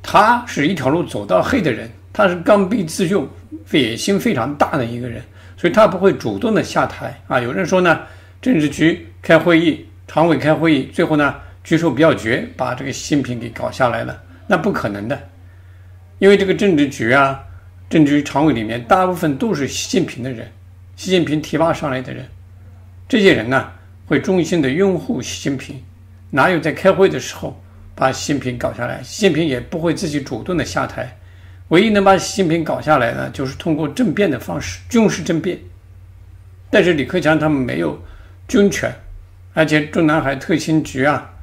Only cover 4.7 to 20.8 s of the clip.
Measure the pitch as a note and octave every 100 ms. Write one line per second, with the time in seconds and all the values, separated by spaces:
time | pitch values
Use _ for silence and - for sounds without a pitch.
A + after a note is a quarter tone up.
4.7 | D3 A#2 A#2+ B2 A#2 - - - - F3
5.7 | G#3+ G#3 F3 F#3+ - A#2+ G2 A#3 G3 -
6.7 | D#3+ C3+ - A#2+ - - C3 A#2+ F3+ E3
7.7 | F#3 F3+ D#3 - - - - B3+ F3 D3
8.7 | - D#3+ F3 - - - E3 F3 E3 E3
9.7 | - - - - D3+ E3+ C3+ C#3 D3 D#3+
10.7 | C#3+ C3 - D#3 D3+ C#3+ - - - -
11.7 | D#3+ E3 B2+ D#3+ B2+ A2 C#3 A#3+ - B2+
12.7 | B2 C#3 A#2+ - D3 A#2+ A#2+ A#2+ - A#2+
13.7 | - B2+ A#2 B2 - - - - F3+ F#3+
14.7 | - A2+ G2+ A2 C#3+ - - - - -
15.7 | - - - - - F#3+ G3 F#3+ D#3+ G3+
16.7 | D#3 C#3+ - A2+ C3+ C3+ C3+ - - -
17.7 | - - C3+ C#3+ D3 C#3+ C#3 D#3 A#2 G#2+
18.7 | A#2 B2 F#3+ F#3 F3 D#3+ C3+ A#3 D3+ C3
19.7 | - - - D#3+ - B2+ B2 - - -
20.7 | -